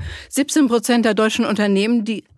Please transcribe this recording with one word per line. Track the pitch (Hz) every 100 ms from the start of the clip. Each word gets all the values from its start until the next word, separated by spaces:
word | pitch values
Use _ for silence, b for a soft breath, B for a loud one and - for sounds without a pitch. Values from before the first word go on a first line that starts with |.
| B B B
siebzehn | - 277 320 269
Prozent | 233 - 240 220
der |
deutschen | 208 220 - 226
Unternehmen, | 202 208 196 214 240
die | 208 214 -